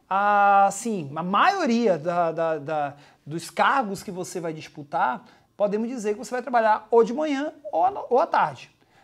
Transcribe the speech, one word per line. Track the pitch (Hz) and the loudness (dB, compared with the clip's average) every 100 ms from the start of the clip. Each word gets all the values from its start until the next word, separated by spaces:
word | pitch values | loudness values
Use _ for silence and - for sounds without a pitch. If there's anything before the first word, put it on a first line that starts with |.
| - | -4
a, | 190 202 208 202 196 196 | 0 2 4 6 6 4
assim, | 190 233 202 139 156 | 2 -4 -4 -6 -6
a | |
maioria | 175 202 349 392 294 233 226 165 | -2 2 4 2 2 2 2 0
da, | 170 175 165 | 0 0 0
da, | 165 165 156 | 0 -2 -2
da, | 143 151 143 143 - _ 143 | -4 -4 -4 -8 -20 _ -12
dos | 165 - | -10 -6
cargos | - 202 277 208 196 | 0 2 2 0 -6
que | - | -10
você | 180 175 185 | -10 -8 -8
vai | 165 | -8
disputar, | 156 - - 143 165 220 233 - _ _ - | -8 -12 -18 -8 -2 -2 -2 -10 _ _ -4
podemos | 202 208 233 | -2 -2 -4
dizer | 262 208 | -4 -4
que | 208 | -6
você | 233 | -6
vai | 254 | -8
trabalhar | 277 240 220 214 - | -2 2 2 0 2
ou | 233 | 4
de | 226 | 4
manhã | 240 311 269 311 - - | 0 -2 -2 -4 -10 -6
ou | 311 359 | 0 0
à | |
no-, | 403 - | -2 0
ou | 247 | 0
à | 330 | 2
tarde. | 254 160 127 - _ _ _ | 0 0 -4 -18 _ _ _